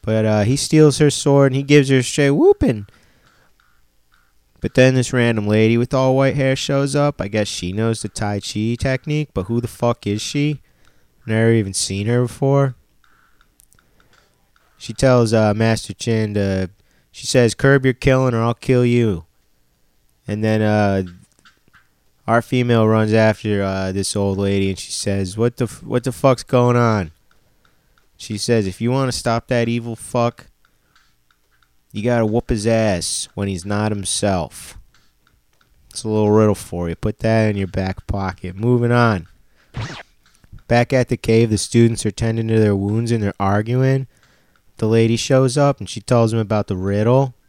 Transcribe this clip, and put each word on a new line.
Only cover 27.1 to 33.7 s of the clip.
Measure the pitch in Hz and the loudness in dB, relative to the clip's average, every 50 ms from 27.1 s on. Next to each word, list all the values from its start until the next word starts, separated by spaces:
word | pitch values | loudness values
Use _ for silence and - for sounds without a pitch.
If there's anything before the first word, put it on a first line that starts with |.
| - _ _ _ _ _ _ _ _ _ _ _ _ _ _ _ _ _ _ _ _ | -10 _ _ _ _ _ _ _ _ _ _ _ _ _ _ _ _ _ _ _ _
She | _ - - 110 | _ -12 -10 -8
says, | 101 - - 120 113 104 | -8 -2 0 0 2 0
"If | 95 90 - | -2 -4 -4
you | 113 117 | -4 -2
wanna | 127 135 135 127 117 | -2 -2 -2 -4 -4
stop | - - 120 113 117 - | -4 -4 -2 -2 -2 -2
that | _ 127 120 117 117 | _ -2 -2 0 -2
evil | 117 120 113 120 113 | -4 -6 -6 -8 -12
fuck, | - - - - 123 117 120 117 - - - _ _ _ _ _ _ _ _ _ _ _ _ _ _ _ _ _ _ _ _ _ _ _ _ _ _ _ _ - | -12 -14 -6 -2 -2 -2 -2 -4 -8 -20 -20 _ _ _ _ _ _ _ _ _ _ _ _ _ _ _ _ _ _ _ _ _ _ _ _ _ _ _ _ -10
you | 107 101 | -4 -2
gotta | 120 120 117 113 | 0 0 0 0
whoop | 107 104 120 - - | 0 0 -2 -2 -2
his | 127 107 101 | -4 -2 0
ass | 117 113 113 110 110 95 87 80 - - - - - _ | 0 0 2 2 0 -2 -2 -4 -6 -8 -8 -10 -10 _
when | 113 101 98 | -8 -6 -6
he's | 98 87 82 | -6 -6 -6
not | 101 | -6